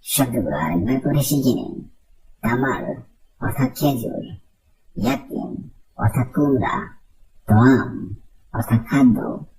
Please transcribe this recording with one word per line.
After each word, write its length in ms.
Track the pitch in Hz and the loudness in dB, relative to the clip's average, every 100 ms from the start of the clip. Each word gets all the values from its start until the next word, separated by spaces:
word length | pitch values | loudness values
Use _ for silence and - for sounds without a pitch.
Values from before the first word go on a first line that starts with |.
| - | -4
শব্দগুলো 520 | - 127 123 95 - | -2 0 -2 -2 -4
আরেকবার 400 | 80 85 98 131 | -2 -2 0 0
করে 220 | 147 143 | 0 0
শিখে 300 | 135 147 131 | 2 2 2
নিন। 200 | 117 - - - _ _ - - - | 0 -4 -12 -16 _ _ -20 -20 -8
তামার 420 | 113 123 131 - - - - _ _ _ | -4 -2 -2 -4 -8 -10 -14 _ _ _
অর্থাৎ 300 | - 117 127 - | -6 -2 -4 0
খেজুর, 480 | 147 127 - - - - _ _ _ _ - - | -2 0 -4 -8 -12 -16 _ _ _ _ -16 -4
ইয়াকিন 560 | 113 135 - - - - - - - - | -2 -2 -4 -8 -8 -10 -14 -20 -20 -2
অর্থাৎ 300 | 107 - 120 | 0 0 -2
কুমড়া, 420 | - 147 131 - - - - - - - - - | 0 2 2 0 -4 -8 -16 -20 -20 -20 -20 2
তোয়াম 440 | 107 123 131 - - 92 101 - - _ | 6 8 6 2 -8 -10 -12 -16 -20 _
অর্থাৎ 280 | - - 117 - | -8 0 0 2
খাদ্য 280 | 254 262 220 - - - | 6 6 6 0 -8 -12